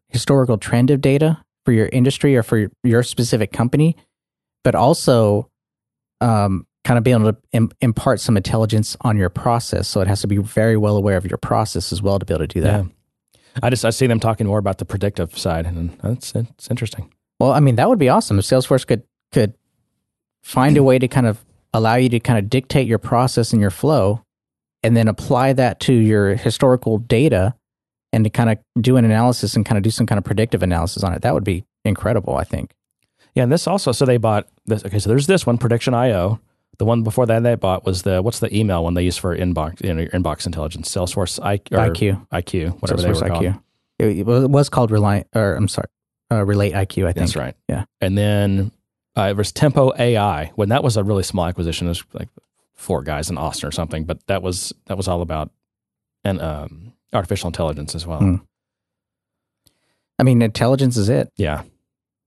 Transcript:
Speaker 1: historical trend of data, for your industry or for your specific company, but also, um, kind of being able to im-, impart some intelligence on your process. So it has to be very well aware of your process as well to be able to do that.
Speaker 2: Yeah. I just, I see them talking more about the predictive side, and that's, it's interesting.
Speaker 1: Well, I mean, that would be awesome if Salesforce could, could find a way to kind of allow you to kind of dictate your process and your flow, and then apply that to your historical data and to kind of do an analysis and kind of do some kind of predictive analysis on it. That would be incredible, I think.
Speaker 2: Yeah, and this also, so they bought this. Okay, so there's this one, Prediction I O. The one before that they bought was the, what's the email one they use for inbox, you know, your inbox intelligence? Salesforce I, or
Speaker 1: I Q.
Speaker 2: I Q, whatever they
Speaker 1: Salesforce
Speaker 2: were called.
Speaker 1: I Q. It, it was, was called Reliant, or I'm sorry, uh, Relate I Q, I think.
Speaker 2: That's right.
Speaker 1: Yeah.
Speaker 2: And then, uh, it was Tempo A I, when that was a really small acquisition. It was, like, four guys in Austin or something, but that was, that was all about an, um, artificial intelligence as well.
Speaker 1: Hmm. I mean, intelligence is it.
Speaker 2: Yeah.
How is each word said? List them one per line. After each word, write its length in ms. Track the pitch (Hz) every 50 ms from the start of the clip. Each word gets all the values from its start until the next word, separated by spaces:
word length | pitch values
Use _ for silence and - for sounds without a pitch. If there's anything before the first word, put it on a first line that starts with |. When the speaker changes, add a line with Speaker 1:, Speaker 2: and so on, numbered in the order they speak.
| _ _
Speaker 1:
historical 480 | - 120 - - 143 135 127 123 113
trend 320 | 101 - - 117 117 123 131
of 100 | 147 131
data, 420 | 139 135 135 143 156 160 160 - _ _ _ _ -
for 60 | 131 117
your 140 | 110 107
industry 500 | - - 131 123 139 147 - - 143 135
or 60 | 120 110
for 280 | - 120 110 104 - - _ -
your 180 | 123 113 120 120
specific 480 | - - - 120 117 - 110 107 -
company, 460 | - - 117 120 - 143 156 165 160 _ _ _ _ _ _ _ _ _ _ _ _ _ -
but 100 | 127 101
also, 760 | 82 110 139 170 - - 151 127 117 110 104 104 104 123 - _ _ _ _ _ _ _ _ _ _ _ _ _ -
um, 440 | 123 117 113 104 101 98 95 82 - _ _ _ -
kind 120 | - 123
of 60 | 117 110
being 160 | 127 123 113
able 140 | 107 110 104
to 40 | - _ _
im-, 200 | - 117 113 - - -
impart 400 | - 120 110 - - 139 120 101
some 160 | - - 110
intelligence 580 | 101 - - - 110 110 101 110 107 104 - - -
on 160 | - 120 107
your 120 | 104 92 87
process. 600 | - - - 123 120 117 - - 95 90 95 -
So 100 | - 104
it 80 | 92
has 140 | 95 98 98
to 60 | -
be 100 | 95 101
very 400 | 101 101 107 - 110 110 113 110
well 180 | 107 104 104 104
aware 220 | 101 98 104 95
of 80 | 92 101
your 120 | 90 -
process 540 | - - - 113 110 110 - - 87 - -
as 100 | 87 90
well 160 | 98 98 98 95
to 60 | 92
be 80 | - 90
able 120 | 80 78
to 20 |
do 140 | - - 90
that. 240 | 78 98 104 104 92
Speaker 2:
Yeah. 40 | 90 - _ _ _ _ _ _ _ _ _ _ _ - 127
I 80 | - 123
just, 140 | 127 120 -
I 60 | 113
see 180 | 113 - 131
them 140 | 120 113 110
talking 260 | - 113 110 - 110
more 120 | 98 104 107
about 180 | 98 98 95
the 80 | - 90
predictive 520 | - - 95 101 101 - - 85 80 -
side, 280 | - - 92 82 82 82
and 320 | 87 87 82 85 85 - -
that's, 320 | - 104 123 - - - -
it's 360 | 113 117 - - _ - -
interesting. 400 | - - 117 107 - - - - _ _ _ _ _ -
Speaker 1:
Well, 100 | 120 135
I 80 | 139 151
mean, 160 | 147 135 117
that 140 | 110 151 220
would 100 | 262 190
be 80 | 139
awesome 320 | 123 160 226 - - 104 98
if 60 | -
Salesforce 420 | - 135 131 - - 143 127 -
could, 160 | - 123 107 - _ _ _ _ _ -
could 200 | 139 110 104 - _ _ _ _ _ _ _ _ _ _ _ _ _ _ _ _ _ -
find 340 | - - 127 131 147 147
a 60 | 143 135
way 140 | 135 127
to 120 | 127 131 120
kind 180 | - 139 120
of 160 | 110 104 - _ _ _ _ _ _ -
allow 220 | 113 110 110 117
you 120 | 127 131
to 140 | 123 120 113
kind 180 | - - 120 110
of 100 | 101 104
dictate 380 | - 131 - - - 147 127
your 120 | 110 113 107
process 520 | - - - 117 127 127 - 123 113 -
and 100 | 120 110
your 100 | 101 98
flow, 520 | - - - 143 156 127 95 98 107 113 - _ _ _ _ _ _ _ _ _ _ _
and 140 | - 113 117
then 140 | 117 110 110
apply 420 | 101 - - - 135 123 135 135 131
that 280 | 131 127 113 90 -
to 120 | - - 131
your 420 | 117 110 107 107 104 101 98 101
historical 600 | 120 - 117 - - 147 131 127 123 - 113 113 107
data 540 | 117 - 117 113 147 156 117 90 92 107 - _ _ _ _ _ _ _ _ _ _ _ -
and 100 | 113 107
to 60 | 107
kind 200 | - - 117 113
of 80 | 110 - _ _ - 120
do 140 | 107 127 127
an 80 | 127 117
analysis 540 | 110 107 110 120 123 120 - - 98 -
and 80 | 117 104
kind 100 | - 113
of 60 | 101 95
do 60 | 113
some 140 | - - 117
kind 120 | - 113
of 60 | 101 95
predictive 400 | - 101 101 113 - - 92 95
analysis 400 | 90 87 82 85 85 - - 98
on 80 | 90 85
it. 80 | - -
That 100 | 120 160
would 100 | - 101
be 220 | 104 87 92 - _ _ _ -
incredible, 540 | 107 98 - - 98 120 101 - - 69
I 80 | 69 -
think. 280 | - - 73 - - _ _ _ _ _ _ _ _ _ _ _ _ -
Speaker 2:
Yeah, 80 | 135 123
and 80 | 120
this 160 | 151 175 -
also, 240 | 160 185 196 - 139
so 140 | 117 - 143
they 100 | 127 123
bought 320 | 120 107 110 104 104 - _ _ _ _
this. 200 | 107 110 107 -
Okay, 120 | 104 95
so 120 | 104 - 101
there's 180 | 117 139 139
this 180 | 180 190 - -
one, 120 | 127 120
Prediction 360 | 117 131 110 120 117 - 135 123
I 200 | 117 127 127 107
O. 260 | 90 87 101 113 - _ _ _ _ _ _ _
The 80 | - 107
one 180 | 110 117 117 110
before 220 | 110 - 127 123
that 160 | 113 113 117 117
they 120 | 120 117
bought 300 | - - 95 92 - -
was 180 | 104 92 90 -
the, 180 | 101 92 92
what's 180 | 92 120 - -
the 160 | 113 - 95
email 280 | 107 117 101 90 85 82
one 100 | 85 87
they 100 | 90 90
use 140 | 92 -
for 180 | - - 90 85
inbox, 460 | - 90 92 85 82 76 78 90 - -
you 100 | 95 82
know, 80 | 80
your 100 | 80 -
inbox 340 | - 90 90 82 76 - -
intelligence? 440 | 92 82 80 76 76 82 78 80 -
Salesforce 480 | - 98 90 87 - 101 90 - - - -
I, 160 | 101 104 101 - - -
or 40 | 110
Speaker 1:
I 80 | 110 107
Q. 360 | 82 - 110 101 95 95 - -
Speaker 2:
I 100 | - 87
Q, 280 | 90 - - 90 78 85 87 -
whatever 220 | - 87 92 87
they 80 | 87 87
Speaker 1:
Salesforce 120 | 82 80 92
Speaker 2:
were 40 | 92
called. 160 | 85 82 90
Speaker 1:
I 40 | 90
Q. 120 | 95 92 _ _ _ _ _ _ _ -
It, 180 | - 107 98 90
it 60 | 101
was, 220 | 113 120 127 135
was 220 | 135 139 143 143 -
called 200 | - 135 120 107
Reliant, 360 | 107 104 104 101 101 101 - _ -
or 200 | 113 107 98 85
I'm 120 | - 104
sorry, 200 | - - - - - _ _ _ _ _ _ _ -
uh, 140 | 117 107 101
Relate 300 | 98 101 101 101 98 -
I 100 | 98 95
Q, 200 | - - - 95
I 60 | 87 87
think. 120 | 78 87
Speaker 2:
That's 100 | 85 -
right. 200 | 78 64 67 - _ _
Speaker 1:
Yeah. 180 | - 73 67 104 - _ -
Speaker 2:
And 180 | 98 92 95
then, 540 | 101 104 104 104 101 101 101 98 98 98 110 - _ _ _ _ _ _ _ -
uh, 60 | 110 98
it 120 | 101 101
was 140 | 101 104 -
Tempo 400 | - - 156 147 131 147 131 131 - 123
A 180 | 123 123 117
I, 340 | 104 101 104 82 73 78 - -
when 140 | 110 104 101
that 140 | 120 143 -
was 140 | 127 104
a 60 | 107 98
really 200 | 104 104 95 90
small 220 | - - 92 85
acquisition. 420 | 85 87 - 85 82 80 - 87
It 40 | 85
was, 120 | 85 - - _ -
like, 160 | - - - _ _ _ _ _ _ _ _ _
four 260 | - - - 92 69
guys 280 | 69 78 73 73 80 90
in 80 | 87 67
Austin 280 | 80 73 - - -
or 40 | 76
something, 320 | - - 82 80 - 80 78
but 200 | 82 80 - _
that 140 | - 98 95 87
was, 280 | 92 90 92 - - - _ _
that 120 | - 98
was 100 | 95 90
all 140 | 95 90 87 87
about 260 | 78 80 76 76 - _ _ _ _ _ _ _ _ _ _ _ _ _ _ -
an, 160 | 101 95 82
um, 540 | 80 80 76 73 76 - - 78 92 120 - _ _ _ -
artificial 340 | 107 92 - 101 - -
intelligence 480 | 85 80 - 85 78 76 71 73 82 -
as 100 | 82 80
well. 140 | 87 82 76
Speaker 1:
Hmm. 160 | 101 92 90 92 - _ _ _ _ _ _ _ _ _ _ _ _ _ _ _ _ _ _ _ _ _ _ _ _ _ _ _ _ _ _ _ _ _ _ -
I 40 | 123
mean, 180 | 131 123 117
intelligence 560 | 117 110 - - 120 120 135 131 139 123 120
is 120 | 113 98 107
it. 220 | 135 139 - - _
Speaker 2:
Yeah. 260 | - 92 76 73 71 - - _ _ _ _ _ _ _ _ _ _ _